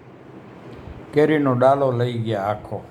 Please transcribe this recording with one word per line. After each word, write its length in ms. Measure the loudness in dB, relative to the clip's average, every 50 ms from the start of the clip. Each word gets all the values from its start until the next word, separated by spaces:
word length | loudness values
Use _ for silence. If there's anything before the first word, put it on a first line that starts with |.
| -20 -20 -20 -20 -20 -20 -20 -20 -20 -20 -20 -20 -18 -18 -18 -16 -16 -16 -16 -16 -16 -2 2
કેરીનો 420 | 2 4 4 4 2 2 2 2
ડાલો 380 | 4 6 6 6 4 2 0 0
લઈ 200 | 0 -2 -2 -2
ગયા 300 | -4 -4 -2 -2 -2 -2
આખો 420 | -2 -4 -4 -6 -10 -12 -12 -12 -14